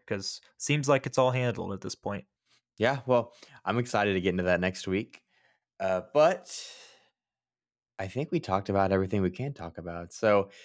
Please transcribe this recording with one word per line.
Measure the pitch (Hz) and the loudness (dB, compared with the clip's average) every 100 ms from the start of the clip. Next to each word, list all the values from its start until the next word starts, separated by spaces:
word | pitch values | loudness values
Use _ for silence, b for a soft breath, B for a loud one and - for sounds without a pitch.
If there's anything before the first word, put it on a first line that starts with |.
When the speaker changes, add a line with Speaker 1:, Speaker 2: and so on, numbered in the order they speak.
| - | -8
Speaker 1:
'cause | 101 - - b b | -6 -6 -12 b b
seems | - 147 139 | -2 0 2
like | 135 127 | 2 2
it's | - | 2
all | 127 | 2
handled | 127 123 - 92 | 2 -2 -2 -6
at | 95 | -8
this | - - | -10 -10
point. | 104 101 - _ _ b _ - | -10 -10 -12 _ _ b _ 0
Speaker 2:
Yeah, | 113 135 127 | 0 0 2
well, | 123 113 B B B - | 2 2 B B B -2
I'm | 113 | -2
excited | 120 107 104 | 0 0 2
to | 95 | 2
get | 92 | 2
into | 90 | 0
that | 90 87 | 2 2
next | 92 92 95 | 2 -4 -4
week. | 95 117 - _ _ _ _ _ - | -4 -4 -14 _ _ _ _ _ -6
Uh, | 95 92 92 | -2 -2 0
but | 147 160 185 - - - B B B B _ _ _ _ _ _ _ _ - | 4 4 4 -8 -14 -14 B B B B _ _ _ _ _ _ _ _ -10
I | 98 | -8
think | 123 156 | -6 -4
we | 170 | -4
talked | - 98 101 | 0 -2 0
about | 98 95 | 0 2
everything | 98 95 104 | 2 2 0
we | 92 | 0
can | 92 139 | -2 -10
talk | - 85 82 | -8 -14 -12
about. | 85 85 87 | -12 -12 -12
So | - 110 101 98 B | 0 4 4 2 B